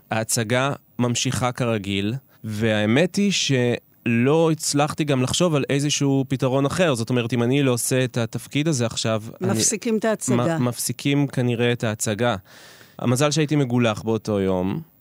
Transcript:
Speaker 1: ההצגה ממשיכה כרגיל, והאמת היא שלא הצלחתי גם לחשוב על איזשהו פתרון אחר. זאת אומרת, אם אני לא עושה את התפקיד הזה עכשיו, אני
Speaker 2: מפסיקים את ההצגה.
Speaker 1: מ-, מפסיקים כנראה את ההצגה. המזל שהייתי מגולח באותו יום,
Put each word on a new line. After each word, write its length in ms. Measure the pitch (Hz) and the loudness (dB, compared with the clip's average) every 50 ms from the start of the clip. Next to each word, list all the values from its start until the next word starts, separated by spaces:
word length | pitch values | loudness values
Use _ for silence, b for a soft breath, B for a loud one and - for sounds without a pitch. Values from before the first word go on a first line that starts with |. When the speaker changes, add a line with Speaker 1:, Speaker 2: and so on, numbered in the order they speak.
| - - | -6 -4
Speaker 1:
ההצגה 600 | 113 110 113 - - 120 113 104 123 123 135 143 - - _ _ _ - | -4 -4 -2 -2 -2 -2 -2 0 0 0 0 0 -4 -6 _ _ _ -2
ממשיכה 520 | 123 120 120 - - 131 127 - 127 123 | -2 0 0 -2 -2 -4 -2 -2 -2 -2
כרגיל, 640 | 120 - 131 117 113 107 95 98 98 98 98 104 120 135 - b b b - | -2 -2 -2 -2 -2 -2 -2 -2 -2 -2 -2 -2 -4 -6 -8 b b b -10
והאמת 720 | 110 107 104 113 110 107 104 104 107 113 139 180 180 - | -8 -4 -2 0 2 2 2 2 2 4 4 2 2 0
היא 160 | 202 202 202 | 0 0 0
שלא 1200 | 180 - - - 139 127 123 120 117 - - _ _ _ - 120 117 117 120 131 151 160 165 160 | 0 0 0 0 0 2 2 0 0 -2 -6 _ _ _ -4 0 0 2 2 4 4 4 4 2
הצלחתי 520 | 160 151 - - - 143 143 147 151 - 160 | 0 0 -2 -2 0 0 0 0 0 -2 -2
גם 180 | 143 139 127 | 0 0 0
לחשוב 340 | 127 - - - 175 180 151 | 0 0 0 0 2 2 2
על 80 | 139 131 - | 0 0 0
איזשהו 560 | 135 143 143 151 - - 147 139 139 135 135 135 | 0 0 0 0 0 0 0 2 2 0 0 0
פתרון 380 | 135 127 143 131 127 139 139 | -2 -2 0 0 2 2 2
אחר. 300 | 135 143 170 190 165 131 | 0 2 2 2 2 2
זאת 140 | 113 117 - | 0 0 0
אומרת, 240 | 127 123 113 110 131 | 0 0 0 0 0
אם 100 | 120 117 | 0 2
אני 200 | 120 135 143 143 | 2 2 2 2
לא 80 | 131 | 2
עושה 320 | 123 117 - - 135 127 127 | 2 0 0 0 0 2 0
את 140 | 123 - 127 | 0 -2 -4
התפקיד 500 | 117 110 - 120 - - - 139 147 170 | -4 -4 -6 -8 -10 -4 -4 -2 0 0
הזה 180 | 151 120 120 | 0 0 -2
עכשיו, 380 | 110 - - - 117 110 107 107 113 - - | -2 -2 -2 -2 -2 -2 -2 -4 -8 -8 -4
אני 100 | 185 190 | -2 0
Speaker 2:
מפסיקים 460 | - - 208 - 226 202 - 247 220 214 | 0 2 0 0 -2 -2 -2 -2 0 0
את 80 | 233 | 0
ההצגה. 520 | 226 214 - - - 123 120 120 - 165 156 | 0 -2 -2 0 0 0 2 2 0 0 0
Speaker 1:
מ-, 60 | 123 | 0
מפסיקים 640 | 123 117 - - - 123 - - 143 139 143 143 131 | 0 -2 -2 -6 -6 -6 -4 -2 0 2 2 0 0
כנראה 440 | - 135 123 123 120 110 120 120 | 0 -2 0 0 0 0 0 0
את 120 | 120 120 123 | 0 0 -2
ההצגה. 520 | 110 107 - - 113 107 101 120 120 110 95 B B B B B B B B B B B - | -4 -4 -2 -4 -4 -2 0 0 0 0 -2 B B B B B B B B B B B -4
המזל 320 | - 120 123 120 147 147 | -2 0 2 2 2 2
שהייתי 240 | 143 160 151 139 156 | 2 0 0 2 2
מגולח 460 | 147 139 120 120 123 120 113 107 - | 0 0 2 2 2 2 2 0 0
באותו 380 | - 110 113 107 - 110 107 101 | -2 -2 -2 -2 -2 -2 0 0
יום, 420 | 95 95 95 92 92 95 - 160 165 - _ _ | 2 2 0 0 0 -2 -4 -4 -8 -12 _ _